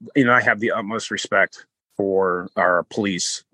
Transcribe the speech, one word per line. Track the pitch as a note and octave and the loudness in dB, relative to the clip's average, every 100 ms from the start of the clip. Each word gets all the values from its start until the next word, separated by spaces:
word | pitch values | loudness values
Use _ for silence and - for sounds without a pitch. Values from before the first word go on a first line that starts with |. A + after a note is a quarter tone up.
| A#2 D3 | -4 2
you | B2 | 4
know, | |
I | B2 | 4
have | A#2+ G#2+ | 2 0
the | A2+ | 0
utmost | A2 G#2 A2+ - | -2 -4 -8 -6
respect | G#2 - G2 F#2 - - _ _ - | -8 -2 0 0 -4 -20 _ _ -4
for | G2 F#2+ F#2+ F2+ - - | 0 0 0 -2 -4 0
our | F2+ F2 | 2 2
police, | - - G2+ F2 - - _ | 0 -4 -2 -2 -6 -8 _